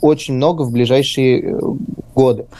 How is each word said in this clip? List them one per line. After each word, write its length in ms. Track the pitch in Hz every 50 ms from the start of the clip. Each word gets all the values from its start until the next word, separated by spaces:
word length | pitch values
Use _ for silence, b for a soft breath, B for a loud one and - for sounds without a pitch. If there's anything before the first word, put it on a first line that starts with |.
очень 320 | - 147 156 151 - - 131
много 320 | 127 139 165 175 160 139
в 60 | 120
ближайшие, 680 | 117 120 120 117 127 139 139 - - 139 131 127 127 - - -
э, 80 | - - - - - - - - - - - - -
годы. 300 | 131 131 127 113 101 - - B